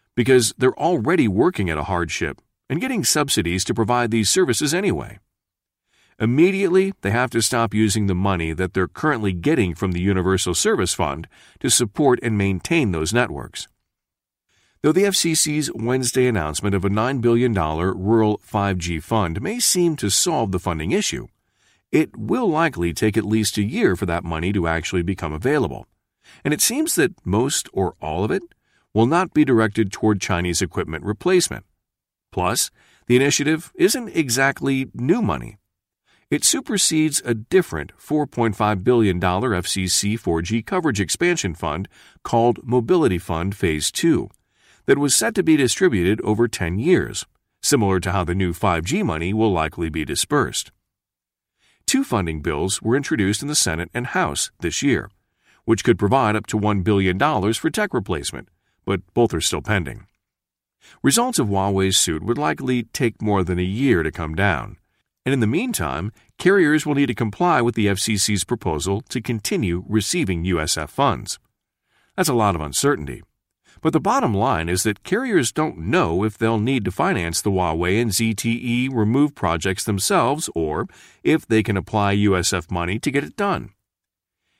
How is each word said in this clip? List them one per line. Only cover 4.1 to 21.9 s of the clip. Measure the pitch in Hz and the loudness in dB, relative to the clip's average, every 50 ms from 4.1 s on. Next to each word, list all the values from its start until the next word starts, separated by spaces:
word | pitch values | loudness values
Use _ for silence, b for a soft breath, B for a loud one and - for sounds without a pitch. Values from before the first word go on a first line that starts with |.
these | 113 113 104 - | 2 2 2 2
services | - 185 185 135 113 - 151 139 156 | 2 2 2 2 2 0 0 -2 -2
anyway. | 180 208 185 92 71 58 55 - - _ _ _ _ _ _ _ _ _ _ _ _ _ _ _ _ _ _ _ - | 0 0 0 -2 -2 -4 -8 -14 -18 _ _ _ _ _ _ _ _ _ _ _ _ _ _ _ _ _ _ _ -2
Immediately, | 110 110 123 143 170 190 190 190 196 170 180 190 196 196 190 - - | -2 2 4 4 4 4 4 2 0 2 2 2 2 2 -2 -4 -2
they | 101 107 | 0 0
have | 120 127 127 | 0 0 0
to | - 117 | 0 -2
stop | 110 - 135 117 117 110 107 | 0 0 0 0 0 0 2
using | 107 110 104 95 110 104 98 | 2 2 2 2 0 0 0
the | 92 | 0
money | 90 98 98 95 87 82 80 80 | 0 0 0 0 0 -2 -4 -4
that | 80 92 90 - | -4 -4 -2 -2
they're | 95 92 - | -2 -2 -2
currently | - - - 156 143 113 107 98 92 | -4 -2 -2 0 0 0 -2 -2 -2
getting | 87 85 143 160 135 101 87 80 | -2 0 2 2 2 2 0 -2
from | - 101 95 90 | -2 -2 -2 -2
the | 87 | 0
Universal | 90 101 95 92 87 92 95 92 - 90 87 | 0 0 0 2 2 0 0 0 0 -2 -2
Service | - - 214 220 135 92 - - | 0 0 0 0 0 0 -2 -2
Fund | - 90 73 69 78 85 b b b b b b b | -2 -2 -4 -4 -6 -10 b b b b b b b
to | - 131 | -2 0
support | - - 123 104 - - 147 135 123 - - | 2 2 0 0 0 2 4 4 4 2 2
and | 120 110 | 0 0
maintain | 101 98 98 95 87 - - 165 170 135 101 | 2 2 0 0 -2 -2 -2 0 0 2 0
those | 87 80 80 90 107 | 0 -2 -2 0 0
networks. | 120 123 - 73 67 60 - - - - - _ _ _ _ _ _ _ _ _ _ _ _ _ _ _ _ _ _ _ _ _ _ - | 0 0 -2 -4 -8 -12 -12 -12 -14 -16 -16 _ _ _ _ _ _ _ _ _ _ _ _ _ _ _ _ _ _ _ _ _ _ 0
Though | 147 | 2
the | 156 185 202 | 4 4 2
F | 202 190 | 2 2
C | - - 170 160 | 0 0 0 0
C's | - - 151 147 151 143 127 - | 0 0 0 -2 -2 -4 -4 -6
Wednesday | 113 110 120 127 131 131 117 - 131 127 | -4 -2 -2 0 0 0 0 0 2 2
announcement | 127 113 92 78 78 80 - - 101 98 | 2 2 0 -2 -2 -4 -4 -2 -2 0
of | 95 90 | 0 0
a | 98 | 0
nine | 98 107 113 131 139 123 | 0 0 0 0 -2 0
billion | 113 120 117 120 127 120 110 | 2 2 4 4 2 2 2
dollar | 92 80 78 78 80 87 95 - | 0 0 0 0 0 -2 -2 -2
rural | - 92 104 113 113 110 107 104 - _ | -2 0 2 4 4 4 4 2 -2 _
five | - - 104 101 98 95 90 | -4 -2 0 0 0 0 -2
G | 82 87 85 78 | -4 -4 -6 -6
fund | - - 117 110 95 82 82 95 | -4 -2 0 0 0 0 -2 -4
may | 127 180 233 247 | -4 -4 -4 -2
seem | - - - 180 175 170 156 | -2 0 2 2 2 2 0
to | - - 101 | 0 -2 -2
solve | - - - 180 160 139 113 98 | 0 0 0 0 0 0 0 -2
the | 92 87 | -2 -2
funding | - 92 82 78 78 90 | -2 -4 -4 -2 -2 -2
issue, | 151 208 208 - - 62 57 - _ _ _ _ _ _ _ _ _ _ _ _ | -2 0 -2 -2 -6 -8 -10 -14 _ _ _ _ _ _ _ _ _ _ _ _